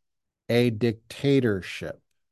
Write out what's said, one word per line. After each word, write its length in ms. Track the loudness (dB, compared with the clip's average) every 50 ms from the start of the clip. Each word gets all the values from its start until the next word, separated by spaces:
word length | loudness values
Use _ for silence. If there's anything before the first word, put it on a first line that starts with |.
| _ _ _ _ _ _ _ _ _ -2
a 220 | 0 2 2 2
dictatorship 1300 | 0 0 0 -2 -2 -4 _ -20 -10 -2 0 2 4 4 4 2 0 -2 -4 -10 -12 -12 -10 -12 -12 -14 _ _ _ _ _ _